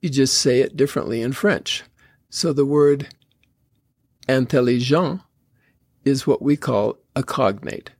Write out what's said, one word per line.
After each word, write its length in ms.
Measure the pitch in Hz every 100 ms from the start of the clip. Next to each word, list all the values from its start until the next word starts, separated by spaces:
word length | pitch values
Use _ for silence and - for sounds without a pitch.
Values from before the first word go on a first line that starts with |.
You 80 | 180
just 300 | 135 135 -
say 220 | - 123
it 160 | 135 -
differently 440 | 139 - - 117
in 120 | 117
French. 500 | 131 202 165 - - - _ _ _ _
So 220 | - 175
the 140 | 143 139
word 420 | 147 147 143 143 - _ _ _ _ _ _ _ _ _ _ -
intelligent 920 | 131 127 143 123 123 123 147 185 190 _ _ _ _ _ _ _ _
is 220 | - 135 -
what 160 | 139
we 140 | 131 147
call 420 | - 117 104 - _
a 80 | -
cognate. 680 | - - 123 101 - - - _